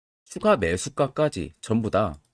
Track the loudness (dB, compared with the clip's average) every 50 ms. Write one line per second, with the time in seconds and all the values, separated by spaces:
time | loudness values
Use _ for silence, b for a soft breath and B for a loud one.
0 | _ _ _ _ _ -16 -10 -2 2 2 4 4 2 0 0 -2 -4 -6 -2 -2
1 | -2 0 0 0 0 0 -2 -4 -8 -8 -10 _ -4 -2 -2 0 0 2 2 2
2 | 2 0 -2 -8 _ _